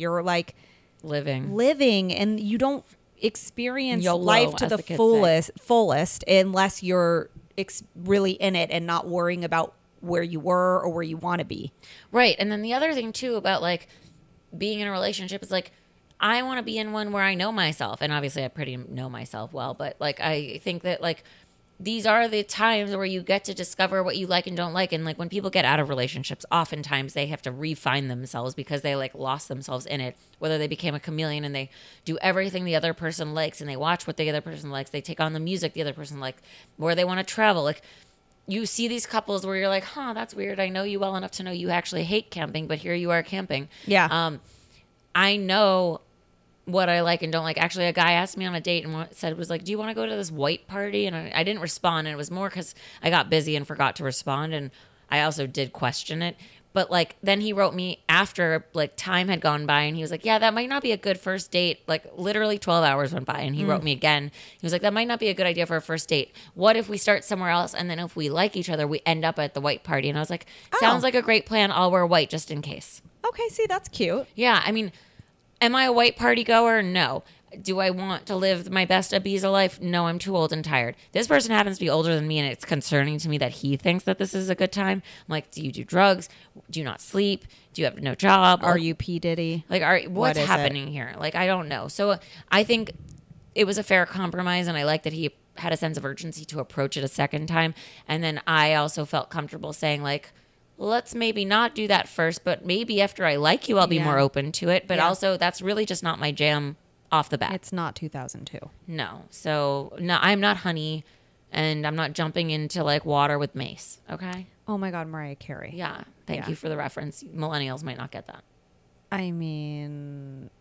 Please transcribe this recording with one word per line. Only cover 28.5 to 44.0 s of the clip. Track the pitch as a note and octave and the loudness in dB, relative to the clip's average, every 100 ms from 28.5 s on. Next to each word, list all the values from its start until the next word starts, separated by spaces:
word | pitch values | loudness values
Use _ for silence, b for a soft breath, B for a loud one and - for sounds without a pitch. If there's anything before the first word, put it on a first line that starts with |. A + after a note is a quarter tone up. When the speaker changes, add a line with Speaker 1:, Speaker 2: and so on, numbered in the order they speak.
Speaker 2:
because | C#3 C3 C#3+ | -8 -6 -4
they, | D3 | -2
like, | C#3 C3+ | -2 -4
lost | - C3+ C#3+ - | -6 -4 -4 -6
themselves | C3+ C3+ B2+ | -10 -6 -8
in | - C#3 | -6 -6
it. | B2+ - b b | -6 -10 b b
Whether | D#3 D#3 | -2 -2
they | D3+ | -2
became | D3+ E3+ | -2 -4
a | D3 | -4
chameleon | - D#3 D#3 D3 | -6 -4 -4 -4
and | D3 | -4
they | C#3 C3 B B B | -6 -8 B B B
do | - E3 | -8 0
everything | F#3+ F#3 G3 F#3 | 2 2 0 -4
the | F3+ D#3 | 0 0
other | E3 | 0
person | D#3+ E3 D#3 D3+ | -4 -6 -6 -6
likes | D#3 D#3 - | -4 -4 -6
and | D3 | -10
they | C3 | -4
watch | D#3 F3 - | -2 -2 -4
what | D3+ | -4
the | D3+ | -2
other | D3+ | -2
person | E3 D3+ D3 | -4 -12 -8
likes, | C#3 - | -8 -6
they | C#3+ | -8
take | D#3 D#3 | -8 -4
on | D#3 | -2
the | D#3 | -2
music | E3 F#3 E3 | -4 -4 -4
the | D#3+ | -4
other | D3 | -6
person | D#3 C#3+ C#3+ | -6 -12 -10
likes, | C3 - B B B - | -10 -10 B B B -6
where | D#3 | -2
they | E3+ | 2
wanna | F3+ F#3 | 2 0
travel. | F#3 - G#3+ F3 | -4 2 4 4
Like, | C#3+ D3+ b b b b _ _ - | 0 -2 b b b b _ _ -6
you | G3+ G#3+ | -4 -4
see | - A#3 | -2 -2
these | A#3+ - | -2 -2
couples | A3+ A3 G3 | -2 -2 -4
where | F#3+ F#3+ | -2 -2
you're | G3 | 0
like, | G3 | 0
"Huh, | F#3 D4+ C4 | -2 -10 -8
that's | G#3+ A3+ | -8 -8
weird. | G3+ G3 G3 | -8 -6 -4
I | F#3+ | -4
know | F#3+ | -2
you | G3+ G3 | -4 -2
well | G3 F#3+ | -2 -4
enough | F#3 | -6
to | - | -8
know | F#3 | -8
you | F3 F3+ | -6 0
actually | F3 - F3+ | -2 -2 -4
hate | E3 G#3+ - | 0 0 -2
camping, | E3+ D3 D#3 D#3+ | -8 -6 -6 -4
but | D#3 | -6
here | F3 | -2
you | F3 F3 | -2 2
are | E3+ | 0
camping." | E3 F#3+ F#3 C3+ C#3 B B | 0 -6 -4 -6 -6 B B
Speaker 1:
Yeah. | G3 | 4